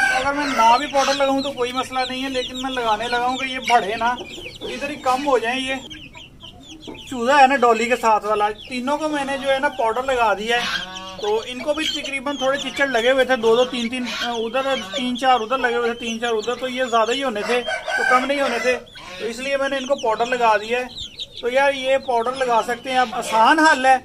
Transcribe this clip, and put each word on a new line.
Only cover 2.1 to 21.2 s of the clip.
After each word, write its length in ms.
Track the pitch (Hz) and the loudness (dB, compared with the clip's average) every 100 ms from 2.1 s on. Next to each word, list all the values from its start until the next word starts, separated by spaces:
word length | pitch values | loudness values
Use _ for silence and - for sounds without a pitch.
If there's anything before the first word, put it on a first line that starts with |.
| 254 | -4
है, 80 | 269 | -4
लेकिन 260 | 254 247 254 | -4 -6 -6
मैं 140 | 262 | -6
लगाने 360 | 254 226 214 240 | -2 -2 -2 -2
लगा 160 | 240 | -2
हूं 120 | 247 262 | 0 -2
कि 160 | 262 | -4
ये 60 | 262 240 | -4 2
बढ़े 300 | 240 190 226 | 2 2 -2
ना, 200 | 233 247 185 - - - | -2 -2 -8 -14 -16 -12
तो 80 | - | -10
इधर 200 | 247 285 | -8 -8
ही 60 | 302 | -4
कम 200 | 262 262 | 0 0
हो 140 | 294 247 | 2 0
जाए। 200 | 226 262 | 0 -2
ये 200 | 262 262 - - - - - - - - 285 - - - | -4 -6 -10 -18 -18 -20 -20 -20 -20 -20 -20 -18 -16 -16
चूजा 360 | - 254 240 285 | -10 -2 4 6
है 100 | 262 | 6
ना 80 | 277 | 6
डॉली 280 | 240 220 233 | 4 4 2
के 100 | 240 | 0
साथ 300 | 226 208 208 | 2 2 2
वाला, 220 | 208 208 | 0 0
तीनों 460 | 208 - 254 254 294 | -2 -10 -6 -2 -2
को 100 | 311 | -2
मैंने 300 | 294 269 269 | -2 -4 -2
जो 100 | 269 | 0
है 100 | 269 | 2
ना 80 | 285 | 0
powder 340 | 269 226 226 | 0 0 0
लगा 280 | 269 247 226 | 0 2 2
दिया 220 | 196 220 240 | 2 0 -2
है, 380 | - - 185 185 190 190 | -2 -6 -8 -12 -14 -6
तो 240 | 208 220 | -2 -2
इनको 300 | 247 254 302 | -4 -6 -4
भी 100 | 294 311 | -2 -2
तकरीबन 500 | 285 285 269 269 269 | -4 -6 -6 -6 -2
थोड़े 220 | 262 277 | 0 -2
चिचड़ 280 | 277 - 277 | -2 -2 0
लगे 220 | 233 240 | 2 4
हुए 140 | 269 | 4
थे, 120 | 247 254 | 2 2
दो 160 | 226 226 | 4 4
दो 80 | 247 | 2
तीन 220 | 247 233 | 0 -4
तीन, 180 | 254 240 | -4 -6
अ, 240 | 208 240 233 | -6 -4 -4
उधर 340 | 226 254 269 262 196 | -2 -2 -2 -2 -4
तीन 280 | 285 247 247 | -6 -4 0
चार 240 | 262 247 | 2 2
उधर 180 | 220 262 | 2 0
लगे 180 | 247 240 | 0 0
हुए 120 | 233 | -2
थे, 60 | 233 | -4
तीन 220 | 233 226 | -6 -4
चार 140 | 240 | -2
उधर, 220 | 220 220 240 | -2 -2 -4
तो 120 | 254 | -4
ये 180 | 247 254 | -4 0
ज्यादा 260 | 233 220 | 2 2
ही 80 | 262 | 0
होने 220 | 269 208 | -2 -4
थे, 180 | 202 247 | -2 -2
तो 500 | 233 - - - 254 | -2 -6 -2 0 2
कम 140 | 254 | 2
नहीं 160 | 262 285 | 2 0
होने 180 | 254 233 | 0 0
थे, 140 | 240 | 0
तो 520 | 240 - - - 185 214 | -2 -4 -18 -16 -10 -8
इसलिए 300 | 233 269 277 | -6 -4 -2
मैंने 220 | 269 269 | -2 -4
इनको 160 | 254 277 | -2 -2
powder 300 | 233 214 240 | 0 0 0
लगा 280 | 247 226 208 | 2 2 2
दिया 220 | 220 247 | 0 -4
है। 100 | 247 - - - | -4 -10 -14 -14